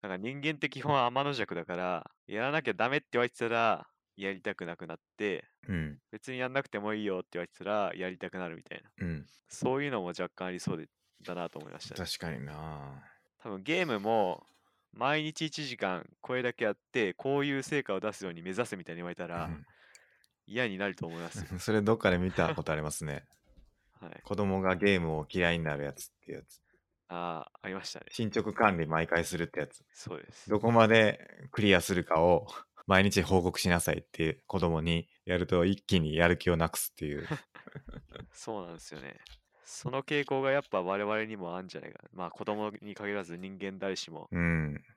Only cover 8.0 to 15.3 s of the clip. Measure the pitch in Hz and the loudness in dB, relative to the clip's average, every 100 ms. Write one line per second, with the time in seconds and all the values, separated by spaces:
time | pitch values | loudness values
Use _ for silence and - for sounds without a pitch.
8 | 90 92 92 92 90 82 - - - - | -6 -6 -10 -8 -8 -10 -14 -16 -16 -8
9 | 90 80 - _ _ - - 135 143 123 | -6 -6 -8 _ _ -6 -2 0 -2 -2
10 | 87 87 90 - 92 90 - 82 78 _ | -4 -4 -6 -6 -6 -6 -4 -6 -8 _
11 | _ _ - 87 85 - 73 78 - - | _ _ -10 -6 -6 -8 -14 -14 -14 -8
12 | 87 - 85 71 69 76 80 76 69 95 | -8 -6 -6 -6 -10 -10 -10 -10 -12 -16
13 | - _ _ _ 123 98 95 165 175 110 | -20 _ _ _ -10 -10 -4 -2 0 -2
14 | 101 113 95 82 - _ _ _ _ 107 | 2 2 2 0 -10 _ _ _ _ -4
15 | 127 151 156 | 0 0 -2